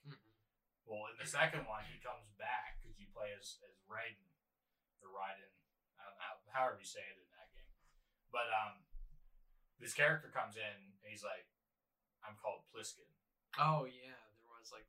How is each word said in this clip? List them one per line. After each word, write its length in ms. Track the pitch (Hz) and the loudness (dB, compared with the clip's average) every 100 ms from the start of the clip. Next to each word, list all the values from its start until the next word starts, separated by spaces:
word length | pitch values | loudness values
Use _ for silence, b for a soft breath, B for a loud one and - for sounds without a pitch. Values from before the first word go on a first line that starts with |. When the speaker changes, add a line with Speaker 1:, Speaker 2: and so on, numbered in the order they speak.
| 143 | -14
Speaker 1:
Mm-hmm. 260 | 139 - _ _ _ _ _ - | -14 -16 _ _ _ _ _ -6
Speaker 2:
Well, 220 | 104 110 | -4 -4
in 60 | 113 | -4
the 80 | - | 0
second 380 | 143 156 160 - | 6 6 6 -2
one, 180 | - - | -2 -4
he 100 | - | -8
comes 300 | - - - - | -8 -8 -10 -6
back 400 | 95 95 - - | -2 0 -2 -6
'cause 120 | - - | -6 -10
you 80 | 101 | -12
play 220 | - 104 | -4 -4
as, 240 | 101 - - - | -4 -8 -12 -16
as 80 | - 98 | -20 -8
Raiden, 420 | 110 113 98 92 _ _ _ _ _ _ _ | -4 -4 -6 -16 _ _ _ _ _ _ _
or 60 | 95 | -12
Raiden, 400 | 95 95 98 95 - _ _ _ - | -4 -4 -4 -12 -20 _ _ _ -16
I 60 | |
don't 140 | 98 - | -14 -8
know, 160 | - - - | -6 -8 -2
however 260 | 131 131 101 | 4 4 4
you 80 | - | -6
say 160 | 107 | -8
it 140 | - - | -8 -12
in 100 | - | -18
that 160 | - - - | -20 -18 -16
game. 160 | - - - - _ _ _ | -16 -18 -20 -20 _ _ _
But, 220 | 120 117 | 0 4
um, 320 | 95 92 95 - - - - - - - - _ - | 4 2 -2 -8 -6 -6 -10 -16 -20 -20 -20 _ -10
this 140 | 117 | -2
character 340 | - 147 156 - | 6 8 8 2
comes 260 | 131 113 110 | -2 -2 -2
in, 200 | 107 101 98 98 | -4 -6 -12 -18
and 60 | 104 | -12
he's 140 | 104 | -6
like, 240 | 104 101 - _ _ _ _ _ _ _ | -4 -6 -8 _ _ _ _ _ _ _
"I'm 140 | 107 104 | -14 -4
called 280 | - 98 - | -2 -2 -4
Pliskin." 380 | 113 107 - - _ _ _ _ - | -8 -8 -8 -14 _ _ _ _ 6
Speaker 1:
Oh, 260 | 151 156 131 | 8 8 4
yeah, 300 | 127 131 127 - 113 | -4 -12 -14 -18 -20
there 120 | 117 117 | -20 -18
was, 140 | 113 | -14
like, 140 | 110 | -14